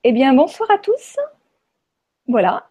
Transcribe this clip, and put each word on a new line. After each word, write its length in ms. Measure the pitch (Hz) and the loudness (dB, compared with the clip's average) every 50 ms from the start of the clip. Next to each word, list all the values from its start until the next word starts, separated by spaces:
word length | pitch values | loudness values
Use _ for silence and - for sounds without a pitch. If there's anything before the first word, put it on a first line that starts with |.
| _ 254 | _ 0
Eh 40 | 226 | 0
bien, 200 | 226 262 269 262 | 2 2 2 4
bonsoir 380 | 254 311 339 - - 440 453 | 2 2 0 -2 -8 -2 -2
à 60 | 415 | -2
tous. 400 | 403 - 403 453 571 - - - - 571 605 _ _ _ _ _ _ _ _ _ _ _ _ _ _ _ _ _ _ _ - | -2 0 -4 -4 -4 -6 -12 -10 -10 -10 -10 _ _ _ _ _ _ _ _ _ _ _ _ _ _ _ _ _ _ _ -4
Voilà, 340 | 240 226 196 185 - - - _ | -2 0 0 0 -2 -4 -6 _